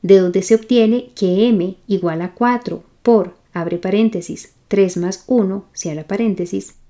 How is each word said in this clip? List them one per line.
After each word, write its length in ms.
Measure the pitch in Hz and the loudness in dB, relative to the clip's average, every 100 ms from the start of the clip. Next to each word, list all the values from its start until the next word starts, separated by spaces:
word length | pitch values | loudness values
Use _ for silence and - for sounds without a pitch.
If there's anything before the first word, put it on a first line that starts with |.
de 160 | 180 196 | 6 4
donde 240 | 180 180 | 4 -2
se 120 | 185 | 2
obtiene 560 | 226 226 247 220 240 254 - | 0 2 2 4 0 -4 -4
que 320 | 185 185 233 | -2 2 2
M 280 | 214 180 185 - | 2 -2 -8 -4
igual 320 | 196 175 160 | -2 -2 -4
a 140 | 180 | -8
cuatro 500 | - 240 240 - 170 - _ | -2 -2 0 -4 -10 -14 _
por, 320 | - 226 180 - _ | 2 2 0 -8 _
abre 240 | 175 170 170 | -8 -6 -4
paréntesis, 760 | 185 202 220 196 - 165 - _ _ | -2 0 0 -2 -10 -14 -16 _ _
tres 300 | 202 190 180 | 2 2 0
más 260 | 175 190 - | -4 -6 0
uno, 380 | 247 190 196 - | 0 0 -4 -10
cierra 320 | - 175 151 | -10 -8 -8
paréntesis, 720 | 151 202 226 185 175 98 - - _ | -6 -2 -2 -2 -4 -6 -10 -20 _